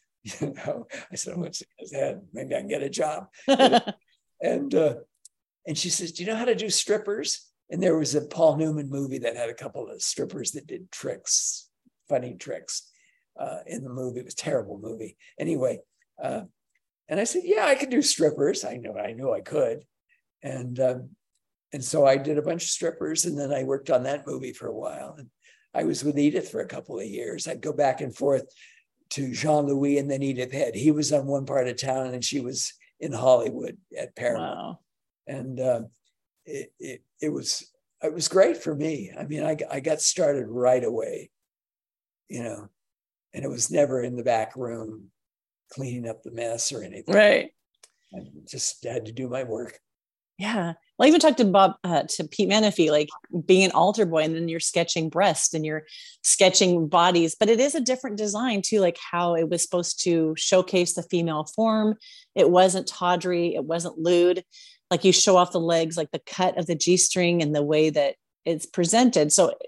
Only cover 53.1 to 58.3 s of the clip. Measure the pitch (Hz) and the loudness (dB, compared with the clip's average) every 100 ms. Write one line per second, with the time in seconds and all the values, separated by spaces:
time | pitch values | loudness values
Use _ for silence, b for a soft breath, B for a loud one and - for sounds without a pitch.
53.1 | - - 180 151 185 190 156 180 214 185 | -6 -8 -8 4 6 6 4 2 4 2
54.1 | 160 156 165 165 165 - 175 165 175 160 | 2 0 0 -4 -4 -2 0 0 0 -2
55.1 | 170 196 151 - 165 156 156 156 B B | 2 2 2 -2 -2 -4 -4 -8 B B
56.1 | B - - 190 185 185 175 156 175 175 | B 0 6 6 6 6 4 4 4 6
57.1 | 175 165 - 214 226 277 320 247 254 254 | 6 2 2 4 4 4 0 -2 -2 -4
58.1 | 208 214 | -6 -4